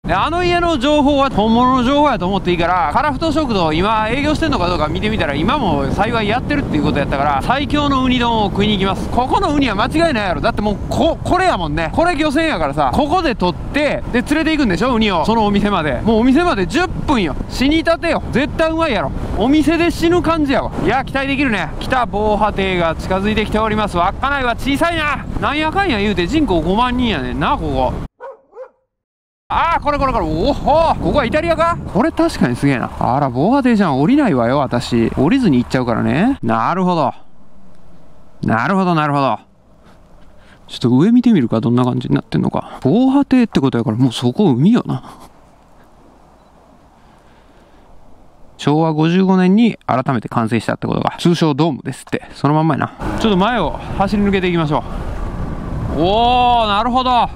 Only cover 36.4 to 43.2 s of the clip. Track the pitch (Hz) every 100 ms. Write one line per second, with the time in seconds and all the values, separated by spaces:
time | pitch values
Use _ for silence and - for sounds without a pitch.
36.4 | 117 113 123 170 180 170 127 - - -
37.4 | - - - - - - - - - -
38.4 | - 110 131 190 180 165 151 143 135 104
39.4 | - _ _ - - - - - - -
40.4 | - - - - 123 123 190 240 240 208
41.4 | 117 110 113 120 123 123 123 143 - 147
42.4 | 123 - - - 131 196 262 269